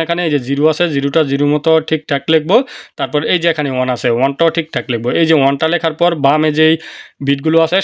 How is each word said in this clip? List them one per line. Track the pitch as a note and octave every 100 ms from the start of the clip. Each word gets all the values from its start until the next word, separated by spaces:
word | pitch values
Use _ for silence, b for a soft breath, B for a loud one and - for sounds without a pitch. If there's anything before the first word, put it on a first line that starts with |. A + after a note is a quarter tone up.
এখানে | D#3+ E3+
এই | F3
যে | D3 B2
জিরো | C#3 D3+
আছে, | D3+ F3
জিরোটা | C#3+ C#3 D3 C#3+
জিরো | C3+ D3
মতো | D3 D#3+ D#3+ D3
ঠিকঠাক | D#3 - C#3 -
লিখবো। | D#3+ D3+ G#3 C#4 B B -
তারপর | C3+ D3 D#3
এই | F#3
যে | E3
এখানে | D#3 D3 B2+
ওয়ান | B2+
আছে, | B2 B2+ A#2
ওয়ানটাও | C3+ C#3 E3 E3
ঠিকঠাক | D#3 - -
লিখবো। | A#2+ A#2 E3
এই | E3
যে | D#3
ওয়ানটা | C3+ C#3 D#3+
লেখার | E3 E3 D#3
পর | F3 E3
বামে | C#3 D3 D#3 D3+
যেই | D#3 D#3+ B B B - C3+
বিটগুলো | C#3 D3+ E3
আছে | D#3+ F#3